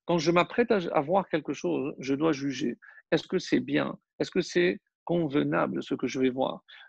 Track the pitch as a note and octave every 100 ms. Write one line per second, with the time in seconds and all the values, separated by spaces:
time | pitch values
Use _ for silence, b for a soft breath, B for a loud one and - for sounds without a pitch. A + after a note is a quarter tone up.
0 | - E3+ D3+ F3 E3 - A#3+ G#3 E3+ D#3+
1 | C#3+ F#3+ F3+ D#3+ - C#3 F3+ C#3+ C#3 -
2 | C3 C#3 D#3+ C#3 C#3 C3 D3+ - B B
3 | - E3 - F#3 - D#3 B2+ D3 C3+ -
4 | _ - - F#3+ E3 F3 F3 G#3 _ _
5 | - E3+ D#3 C#3+ C#3+ E3 C#3 A2+ - C3
6 | B2+ C3 C3 B2+ C3 - _ B